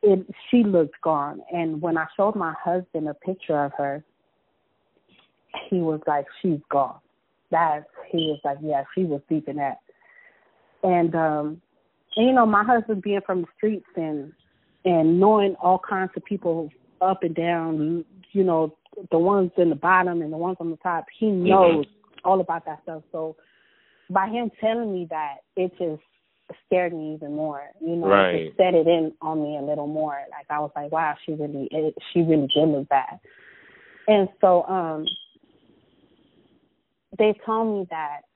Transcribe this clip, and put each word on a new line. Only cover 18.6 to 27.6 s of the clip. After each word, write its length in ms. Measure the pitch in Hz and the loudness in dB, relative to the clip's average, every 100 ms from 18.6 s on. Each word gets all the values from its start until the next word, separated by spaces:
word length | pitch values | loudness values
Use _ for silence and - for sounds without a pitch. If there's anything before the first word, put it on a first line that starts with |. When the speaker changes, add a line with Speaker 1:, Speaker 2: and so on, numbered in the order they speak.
| 156 - _ - - | 0 -4 _ -20 -2
Speaker 1:
the 80 | 165 | 2
ones 340 | 175 202 185 - | 4 2 2 2
in 140 | 170 | 2
the 60 | 151 | 2
bottom 460 | 165 185 180 170 | 2 2 2 -2
and 100 | 156 | -4
the 40 | 156 | -4
ones 200 | 175 185 | -6 -6
on 100 | 170 | -8
the 60 | 160 | -6
top, 280 | 185 170 - - | -4 -6 -8 -4
he 80 | 220 | -2
Speaker 2:
Mm-hmm. 220 | 190 175 | 0 4
Speaker 1:
knows 380 | 190 180 165 139 _ _ - | 6 6 4 -2 _ _ -8
all 160 | - 190 | 0 0
about 240 | 175 165 165 | 0 -6 -8
that 160 | 151 | -14
stuff. 200 | - 160 151 | -14 -16 _
So 240 | 165 160 160 _ _ _ _ _ _ _ | -10 -10 -10 _ _ _ _ _ _ _
by 180 | 185 196 | -2 -2
him 220 | 226 233 _ | -4 -6 _
telling 320 | 220 226 226 | -2 -2 -4
me 140 | 190 165 | -6 -6
that, 260 | 160 147 139 _ - | -8 -10 -12 _ -6
it 140 | 185 180 | -6 -4
just 240 | 175 151 _ _ _ _ _ - _ | -8 -8 _ _ _ _ _ -20 _
scared 260 | 185 180 | 0 0
me 220 | 170 156 | -4 -10
even 200 | 156 151 | -10 -10
more. 280 | 147 156 143 | -6 -6 -8